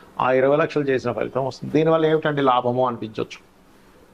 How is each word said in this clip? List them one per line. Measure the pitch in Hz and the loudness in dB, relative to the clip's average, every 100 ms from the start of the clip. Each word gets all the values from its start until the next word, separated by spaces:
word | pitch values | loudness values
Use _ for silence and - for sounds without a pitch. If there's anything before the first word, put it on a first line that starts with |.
| - - | -10 -2
ఆ | 127 | 0
ఇరవై | 131 135 147 | 2 2 2
లక్షలు | 156 151 | 0 -2
చేసిన | 139 127 120 | -2 -2 -2
ఫలితం | 110 117 123 131 | -4 -4 -4 -4
వస్తుంది. | - 131 | -6 -2
దీనివల్ల | 147 160 160 156 | 0 2 2 2
ఏమిటండి | 156 156 143 | 2 0 0
లాభము | 135 123 123 127 123 | 2 2 2 0 -2
అనిపించవచ్చు. | 117 110 117 117 - - _ _ _ _ - - | -4 -8 -8 -10 -12 -20 _ _ _ _ -20 -20